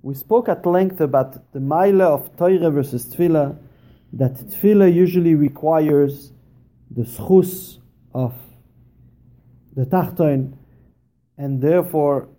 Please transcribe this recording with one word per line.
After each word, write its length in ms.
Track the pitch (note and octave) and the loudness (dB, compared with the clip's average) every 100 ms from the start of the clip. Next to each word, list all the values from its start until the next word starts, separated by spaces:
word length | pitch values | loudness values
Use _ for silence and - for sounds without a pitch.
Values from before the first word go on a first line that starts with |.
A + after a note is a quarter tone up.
We 120 | C3+ | -10
spoke 340 | C3+ - A3+ A#3 | -12 0 0 0
at 160 | F3+ | -2
length 360 | F3 F3 F#3+ F#3 | 0 0 0 -2
about 520 | D3+ C3+ C3 - _ | 0 0 -2 -8 _
the 60 | C#3 | -8
Maila 460 | C3+ D#3 G3 G3 | -4 0 2 4
of 320 | F3+ C#3+ - - | 4 0 -4 -2
Torah 340 | F3 F#3+ E3 | 0 2 2
versus 340 | C#3+ C#3 B2 - | 0 -2 -6 -10
Tefillah, 520 | - F3 D#3+ C#3 - - _ _ _ _ | -4 0 0 -2 -6 -20 _ _ _ _
that 220 | - C3 | -4 -4
Tefillah 580 | - - - G3+ G#3 F#3+ | -4 -16 -2 2 6 4
usually 420 | F3 F3+ F3+ E3+ | 4 2 2 2
requires 960 | D#3 C#3+ C3+ D3+ D#3+ D3+ C#3+ C#3+ C#3 - - _ _ _ _ _ | 2 0 -2 -2 0 2 2 0 -4 -20 -20 _ _ _ _ _
the 120 | - | -8
schus 760 | A2+ - - F#3 - - - - _ _ _ | -8 -8 2 2 2 -6 -16 -20 _ _ _
of 180 | B2+ B2+ - - _ _ _ _ _ _ _ _ _ _ _ _ | -6 -6 -8 -20 _ _ _ _ _ _ _ _ _ _ _ _
the 100 | C3+ | -8
Tachton, 680 | C3 F#3 C#3 - D3+ C3+ C3+ - _ _ _ _ _ _ _ - | -2 -2 -2 -2 0 0 -4 -12 _ _ _ _ _ _ _ -14
and 240 | C#3 C3+ | -8 -2
therefore 680 | C#3 F3 F3 D#3+ D3 C#3 - | 0 0 0 -2 0 -2 -6